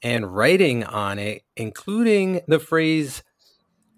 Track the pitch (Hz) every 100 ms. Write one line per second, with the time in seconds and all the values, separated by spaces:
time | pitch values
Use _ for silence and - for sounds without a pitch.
0 | 120 117 98 95 123 185 170 120 110 104
1 | 101 101 104 107 _ - 110 - - 208
2 | 233 208 190 180 170 156 156 160 160 160
3 | 143 - - _ _ _ _ _ _